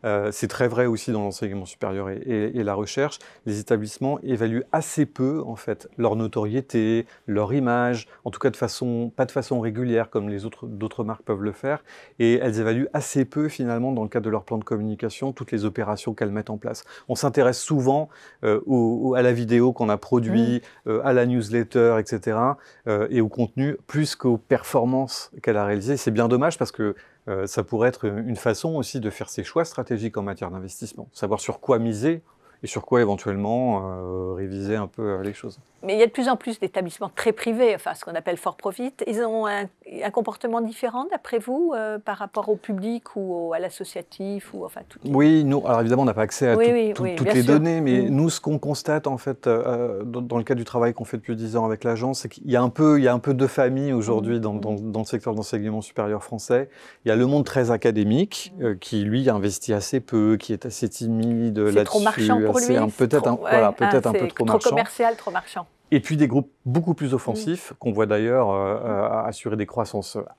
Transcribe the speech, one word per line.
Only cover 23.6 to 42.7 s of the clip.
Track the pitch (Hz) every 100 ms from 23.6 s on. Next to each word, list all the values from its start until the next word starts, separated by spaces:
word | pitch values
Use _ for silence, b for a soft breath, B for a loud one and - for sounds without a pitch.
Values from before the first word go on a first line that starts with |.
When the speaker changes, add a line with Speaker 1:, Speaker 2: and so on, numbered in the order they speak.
| 139 147 _
Speaker 1:
plus | 147 151 -
qu'aux | 127 117
performances | _ 127 - 143 120 131 131 - - -
qu'elle | - 107
a | 101
réalisées. | 104 104 139
C'est | -
bien | 107 123
dommage | 123 151 165
parce | 120
que, | - 107 98 B B -
euh, | 95 98
ça | -
pourrait | 95 113 120
être | 123 110
une | 101 117 110
façon | 123 110 165 160
aussi | 127 135
de | 110
faire | - -
ses | -
choix | 101 - 165
stratégiques | - 123 113 110 107
en |
matière | 101 95 92
d'investissement, | 92 95 - 113 - -
savoir | - 101 104
sur | - -
quoi | - 120
miser | 117 107 127 165 _ b b b
et | 107
sur | - -
quoi | 123
éventuellement, | 110 98 - 98 101 117 127 104 95
euh, | 92 92 92 92
réviser | 92 95 98 98 107
un | 101
peu, | -
euh, | 107 98
les | 98
choses. | 104 - - _ _
Speaker 2:
Mais | -
il | 208
y |
a | 233
de |
plus | 226 254
en | 247
plus | - 220
d'établissements | 190 - 180 - 196
très | - 233
privés, | 214 - 226 247 185
enfin | -
ce | 160
qu'on | - 170
appelle | 170 175
for | - -
profit. | 202 196 247 - -
Ils | 220
ont | 233 220 214
un, | 202 196 _ - -
un | 208
comportement | 202 226 208 240 233
différent | 226 226 247 233 311
d'après | 370 - 233
vous, | 220 262 339 262
euh, | 220 214
par | 214 202
rapport | 196 - 208
au | 208
public | -